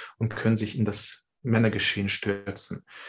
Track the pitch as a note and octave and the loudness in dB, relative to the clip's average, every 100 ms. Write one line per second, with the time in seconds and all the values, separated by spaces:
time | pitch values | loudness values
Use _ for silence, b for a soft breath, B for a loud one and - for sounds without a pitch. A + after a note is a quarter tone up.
0 | B - A2+ - A2+ A2 G#2+ - G#2 G#2 | B -4 -2 2 2 2 0 0 0 0
1 | - - _ _ C3 A2+ A2+ G2+ - - | -4 -8 _ _ 2 4 4 2 0 0
2 | G2 - - G2+ G2+ G2 - - B B | 0 0 0 -2 -4 -8 -8 -10 B B